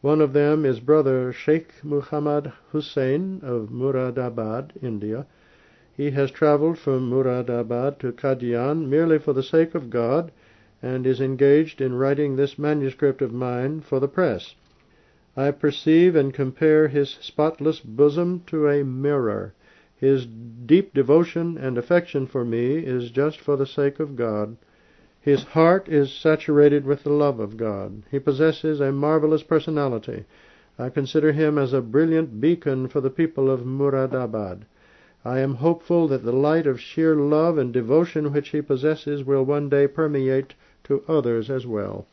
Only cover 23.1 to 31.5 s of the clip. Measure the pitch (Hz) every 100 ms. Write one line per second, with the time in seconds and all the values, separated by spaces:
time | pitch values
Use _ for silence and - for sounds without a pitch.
23.1 | 120 147 151 - 143 135 - 143 143 151
24.1 | 131 117 107 104 117 _ _ _ _ _
25.1 | _ - 143 - 160 165 190 190 151 139
26.1 | - 160 156 - 147 147 143 135 143 147
27.1 | 147 147 123 104 110 113 101 98 104 -
28.1 | 139 139 135 160 151 156 151 139 139 147
29.1 | 160 156 156 - 160 147 151 139 117 107
30.1 | - 98 _ _ _ _ - 127 147 135
31.1 | 156 156 147 156